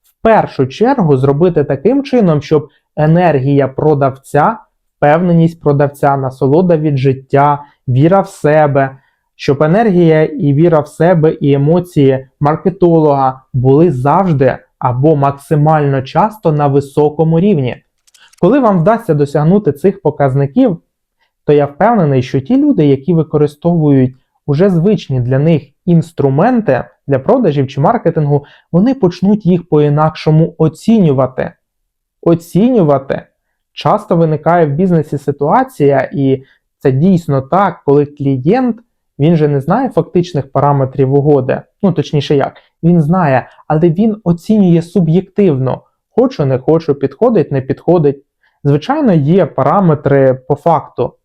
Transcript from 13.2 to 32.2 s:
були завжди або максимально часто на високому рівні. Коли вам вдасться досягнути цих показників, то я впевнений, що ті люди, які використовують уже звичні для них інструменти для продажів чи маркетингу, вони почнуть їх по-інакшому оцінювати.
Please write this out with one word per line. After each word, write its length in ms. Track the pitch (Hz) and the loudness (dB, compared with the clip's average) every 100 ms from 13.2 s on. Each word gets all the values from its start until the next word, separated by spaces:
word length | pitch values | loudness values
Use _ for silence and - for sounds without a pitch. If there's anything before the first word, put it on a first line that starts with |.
| 135 131 _ | -2 -4 _
були 400 | 127 131 139 175 | -2 2 2 2
завжди 640 | 131 139 170 190 139 131 - _ - | 0 -2 0 0 0 0 -2 _ -8
або 380 | 127 123 151 147 | -6 0 0 2
максимально 880 | 139 - - 151 151 156 143 135 | 0 -4 -4 0 2 2 0 -2
часто 500 | 131 160 214 214 170 | -4 -2 -2 -2 -4
на 140 | 151 143 | 0 0
високому 760 | 139 139 - 147 151 160 165 | 0 -2 -2 -2 0 -2 0
рівні. 360 | 202 160 127 - _ _ _ _ _ - | 0 0 -2 -8 _ _ _ _ _ -2
Коли 200 | 175 285 | 0 2
вам 180 | 233 185 | 2 2
вдасться 360 | 165 226 196 | 0 0 -2
досягнути 580 | 147 143 151 151 208 175 | -2 0 0 2 0 0
цих 300 | 143 - 165 | -4 -6 -4
показників, 760 | 151 147 139 135 139 240 262 165 _ _ _ _ _ _ | -6 -2 -2 -2 -2 0 0 -2 _ _ _ _ _ _
то 80 | - | 0
я 140 | 147 143 | 0 0
впевнений, 560 | - 208 233 151 135 | -2 0 2 0 0
що 180 | 127 139 | -2 -6
ті 160 | 131 269 | -2 0
люди, 300 | 294 202 147 | 0 2 2
які 280 | 135 135 | 0 0
використовують 1000 | 165 151 151 147 - 170 170 151 139 131 - _ _ - | -2 0 -2 -2 -2 -2 0 2 2 0 -4 _ _ -6
уже 240 | 143 202 | 0 0
звичні 500 | 170 185 175 - 131 | 0 0 -2 -4 -4
для 180 | 123 135 | -2 0
них 240 | 156 151 - _ | 0 0 -4 _
інструменти 1000 | - 170 165 - 139 135 220 247 214 127 - _ - | 0 0 0 -2 -2 0 0 0 0 -2 -4 _ -4
для 120 | 135 | -4
продажів 480 | 156 262 196 143 131 | 0 0 0 -2 -4
чи 140 | - | -2
маркетингу, 640 | 170 226 165 160 143 143 - _ - | -2 0 -2 -2 -2 -2 -4 _ -4
вони 220 | 170 240 | 0 0
почнуть 520 | 269 175 - 190 214 165 | 0 -2 0 0 0 0
їх 220 | 175 - | -2 0
по-інакшому 880 | 151 147 147 156 - 160 156 165 - | 0 0 0 -2 -2 0 2 0 0
оцінювати. 920 | 160 - - 226 165 131 127 - - _ _ _ _ _ _ _ | -4 -2 0 2 2 0 -2 -4 -10 _ _ _ _ _ _ _